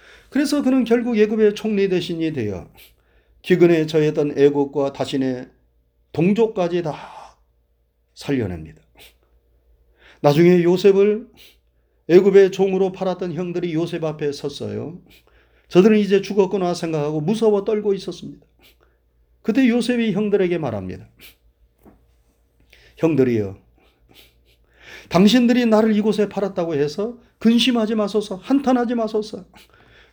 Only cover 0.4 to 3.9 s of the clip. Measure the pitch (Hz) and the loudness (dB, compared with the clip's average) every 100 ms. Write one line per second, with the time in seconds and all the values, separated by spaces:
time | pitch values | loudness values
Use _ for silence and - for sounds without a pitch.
0.4 | 294 294 254 262 220 233 240 214 214 220 | -2 0 0 0 2 0 0 0 2 4
1.4 | 208 208 214 202 196 180 160 165 160 147 | 2 2 -2 0 0 0 -2 -4 -4 -4
2.4 | 104 90 76 - - _ _ _ _ _ | -6 -6 -12 -20 -20 _ _ _ _ _
3.4 | - 175 170 165 156 | -2 4 4 4 2